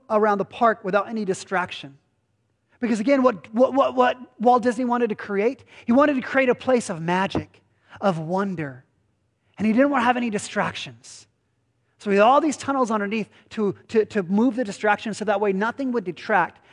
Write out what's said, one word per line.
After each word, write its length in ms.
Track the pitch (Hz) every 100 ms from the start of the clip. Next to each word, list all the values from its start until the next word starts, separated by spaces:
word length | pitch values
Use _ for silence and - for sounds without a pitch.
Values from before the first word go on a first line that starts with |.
| -
around 280 | 214 214 202
the 80 | 185
park 380 | - 233 214
without 260 | 190 202 202
any 160 | 220 196
distraction. 720 | 180 - 185 180 - 139 139 _ _ _ _ _ _ _ _
Because 200 | 233 220
again, 220 | 220 277
what, 320 | 247 202 -
what, 200 | 220 254
what, 220 | 262 247 247
what 460 | 247 - - -
Walt 220 | 240 247
Disney 220 | 240 240 247
wanted 240 | 240 233
to 60 | 214
create, 480 | - 202 220 277 _ - -
he 60 |
wanted 240 | 240 294 269
to 60 |
create 280 | - 269 254
a 60 | -
place 340 | 254 247 -
of 120 | 165
magic, 600 | 165 185 190 - 151 _ _ _ _ -
of 180 | 202 165
wonder. 680 | 156 190 202 170 143 127 _ _ _ _ _ _ _ -
And 100 | 214
he 60 |
didn't 160 | 220 285
want 100 | 269
to 40 | 233
have 120 | 247
any 120 | 240
distractions. 1000 | 196 - 208 165 - - 113 - - _ _ _ _ _ _ _ _
So 100 | -
he 80 | 196
had 60 |
all 180 | 220 285
these 160 | 311 -
tunnels 320 | - 277 226
underneath 400 | 220 202 220 202 _ _
to, 240 | - 202 185 -
to, 160 | 226 214
to 180 | 214
move 320 | 170 202 254 226
the 80 |
distractions 540 | 214 - 214 208 226 196
so 80 | 202
that 140 | 208
way 140 | 208
nothing 380 | 190 226 240 262
would 140 | 240 180
detract 540 | 151 - 202 160 - _